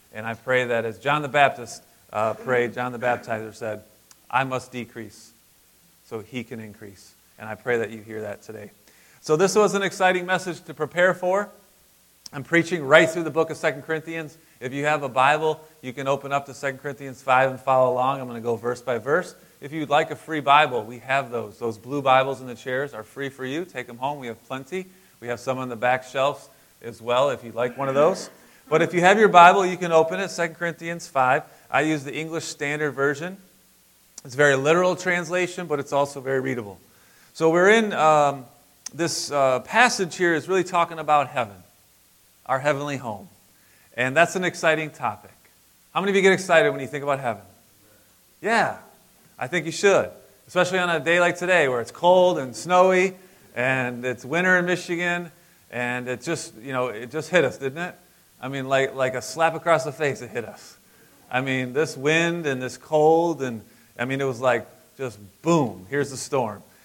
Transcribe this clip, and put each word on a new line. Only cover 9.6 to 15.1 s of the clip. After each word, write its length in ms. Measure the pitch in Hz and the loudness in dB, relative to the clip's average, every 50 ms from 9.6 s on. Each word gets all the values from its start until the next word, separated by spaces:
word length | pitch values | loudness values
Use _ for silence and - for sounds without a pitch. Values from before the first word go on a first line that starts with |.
| 214 196 170 | 4 4 2
an 80 | 202 196 | 0 -2
exciting 420 | 185 - - 190 180 185 180 175 | -2 -2 2 2 2 2 2 0
message 400 | 180 185 175 - 180 165 139 - | -2 -2 -2 -2 -6 -10 -10 -12
to 100 | - 151 | -16 -8
prepare 380 | 143 156 139 - 170 180 185 175 | -8 -8 -4 0 2 4 4 2
for. 360 | 180 - 180 185 202 208 202 - - _ _ _ _ _ _ _ _ _ _ _ _ _ - - | 2 0 0 0 0 -2 -4 -10 -18 _ _ _ _ _ _ _ _ _ _ _ _ _ -16 -14
I'm 100 | 143 131 | -12 -6
preaching 420 | - 165 170 160 165 185 170 143 | 0 2 2 2 2 -2 -4 2
right 240 | 131 147 165 190 220 | 6 8 8 8 6
through 140 | - 175 165 | 2 -4 -6
the 80 | 156 | -2
book 200 | 131 160 160 - | -2 -2 -2 -2
of 60 | 156 | -2
Second 260 | 143 - 160 139 143 135 | -4 -2 -4 -4 -4 -6
Corinthians. 540 | - 160 156 151 160 165 165 160 147 - - _ _ _ _ | -6 -6 -6 -6 -8 -10 -10 -10 -12 -16 -20 _ _ _ _
If 120 | 120 127 127 | -10 -8 -6
you 140 | 143 143 | -2 -2
have 160 | 147 151 151 143 | 0 0 0 -2
a 40 | |
Bible, 520 | 135 | -4